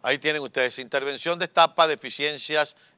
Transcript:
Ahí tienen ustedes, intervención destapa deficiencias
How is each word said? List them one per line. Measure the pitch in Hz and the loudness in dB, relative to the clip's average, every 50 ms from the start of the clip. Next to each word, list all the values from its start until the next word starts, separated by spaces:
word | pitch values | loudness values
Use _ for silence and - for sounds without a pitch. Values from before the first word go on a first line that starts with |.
| - | -4
Ahí | 123 135 139 | -4 -2 -2
tienen | - 151 151 151 139 | 0 -2 -2 -2 -4
ustedes, | 120 - 139 127 123 - - | -4 -2 0 0 0 -2 -6
intervención | 131 117 - 139 135 143 143 127 - 165 175 170 | -8 -4 -4 -2 -2 -4 -6 -6 -4 -4 -4 -4
destapa | 180 - - - 165 - - - 170 160 | -4 0 4 4 4 4 4 4 2 2
deficiencias | 151 - - 127 - - 143 151 151 139 - - 151 151 147 143 - _ _ _ _ | 2 -2 -6 -8 -6 -4 -2 -2 -2 -2 -2 0 2 0 0 0 -4 _ _ _ _